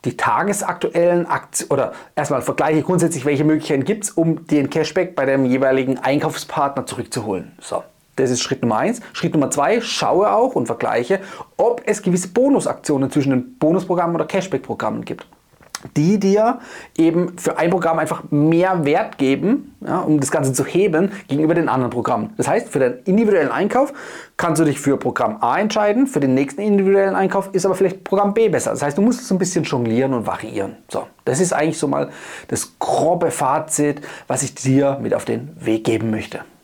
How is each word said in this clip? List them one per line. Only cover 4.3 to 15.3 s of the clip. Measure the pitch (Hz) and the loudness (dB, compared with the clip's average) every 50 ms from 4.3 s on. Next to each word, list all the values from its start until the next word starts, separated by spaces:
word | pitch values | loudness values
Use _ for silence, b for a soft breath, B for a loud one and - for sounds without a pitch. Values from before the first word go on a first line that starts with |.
| 160 156 - | 0 -2 -2
den | - 156 147 139 131 | 0 2 2 2 2
Cashback | - 160 156 151 - 190 180 175 - | 0 -2 -2 0 0 0 -2 0 -2
bei | - 139 | -2 0
deinem | 131 135 135 135 | 2 2 2 2
jeweiligen | 127 127 131 135 135 131 135 131 131 135 - | 2 2 2 4 2 2 2 2 0 -2 -2
Einkaufspartner | - 131 139 147 143 156 143 - - - - 156 143 139 - 139 123 | 0 0 0 2 0 -2 -4 -6 -12 -8 -2 -2 -2 0 -2 -4 -6
zurückzuholen. | - - - 110 - - 131 110 107 98 90 - - - - | -6 -8 -10 -10 -6 -6 -6 -4 -4 -4 -6 -6 -10 -18 -20
So. | - - - - - - _ _ _ _ _ - | -14 -8 -8 -8 -8 -10 _ _ _ _ _ -2
Das | 131 127 | 0 0
ist | 127 120 | 0 -2
Schritt | - - 135 - | -2 -4 -4 -2
Nummer | - 120 110 110 | 0 0 0 2
eins. | 135 190 247 247 B B B | 0 0 -2 -4 B B B
Schritt | - - 170 - | -4 -4 0 0
Nummer | 160 139 127 | 0 0 0
zwei, | - 147 139 160 208 240 | 0 0 2 2 2 0
schaue | - - - - - 107 131 175 202 104 | 0 -4 -4 -2 0 2 2 2 2 4
auch | 101 107 240 262 - | 4 2 2 2 0
und | - 139 | -2 -4
vergleiche, | - 117 - - 113 110 113 120 - 190 196 196 B B B B B _ | -4 -4 -4 -2 -2 0 -2 0 0 -2 -2 -2 B B B B B _
ob | - 170 160 160 - - | 0 2 2 2 0 -2
es | - 208 202 | -4 -4 -2
gewisse | - 190 175 180 180 - | 0 0 0 0 0 -2
Bonusaktionen | - 233 254 277 277 214 - - - - - - 151 135 139 131 | 0 2 4 4 4 2 2 -2 -6 -6 -2 -2 0 0 0 0
zwischen | - 151 135 139 | 0 0 2 2
den | 135 127 123 - - - | 2 0 0 -4 -6 0
Bonusprogrammen | - 156 170 185 185 - 180 175 175 170 170 | 0 2 2 2 0 0 0 0 0 0 0
oder | 160 156 | -2 -2
Cashback-Programmen | - - 196 180 - - 127 - - 113 - - 110 110 113 - | 0 -2 -2 -2 -2 -4 -6 -4 -6 -8 -4 -4 -4 -4 -4 -8
gibt, | - - - - _ | -8 -10 -12 -12 _